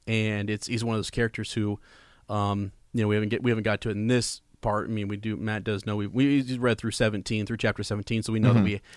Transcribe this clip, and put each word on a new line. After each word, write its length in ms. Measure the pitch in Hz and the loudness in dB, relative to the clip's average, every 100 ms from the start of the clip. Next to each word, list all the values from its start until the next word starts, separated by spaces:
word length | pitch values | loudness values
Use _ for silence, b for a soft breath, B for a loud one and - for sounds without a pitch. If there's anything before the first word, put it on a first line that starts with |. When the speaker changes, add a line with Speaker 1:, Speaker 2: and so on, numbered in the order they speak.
| - | -2
Speaker 1:
And 420 | 110 110 104 101 | 0 0 0 -2
it's, 180 | 104 - | -4 -2
he's 180 | 117 117 | -2 0
one 100 | 110 | -2
of 40 | |
those 100 | 95 | -2
characters 420 | - 117 - 107 | -2 -2 -2 -6
who, 300 | 113 104 101 b b b b b | -2 0 -2 b b b b b
um, 420 | 104 101 101 98 - _ | -2 0 0 -4 -8 _
you 80 | 120 | -2
know, 80 | 107 | 2
we 60 | 107 | 2
haven't 120 | 107 | 2
get, 140 | 113 | 0
we 80 | 123 | 0
haven't 140 | 113 107 | 0 0
got 160 | 104 | 0
to 80 | 113 | -2
it 40 | 104 | -2
in 100 | 110 | 2
this 320 | 123 - - _ - | 2 0 -6 _ -6
part. 260 | - 104 - | -2 -2 -2
I 40 | |
mean, 180 | 110 101 | -4 -4
we 80 | 104 | -4
do, 180 | 110 107 | -4 -4
Matt 300 | 107 107 101 | -2 -2 -2
does 200 | 101 107 | -2 -2
know, 120 | 104 | -2
we, 100 | 101 | -2
we 340 | 120 139 143 127 127 | 2 4 4 0 0
read 200 | 120 113 | 0 0
through 140 | 113 | -2
seventeen, 540 | - 113 104 - 110 101 | 0 0 0 -2 -2 -2
through 120 | 117 | 0
chapter 260 | 110 101 | 0 0
seventeen, 400 | 101 104 - 113 | -2 -4 -2 -2
so 80 | 110 | 0
we 80 | 110 | 4
know 140 | 123 | 6
that 60 | 117 | 6
Speaker 2:
Mm-hmm. 40 | 101 | 4
Speaker 1:
we 80 | |
Speaker 2:
Right. 80 | 101 - | 0 -8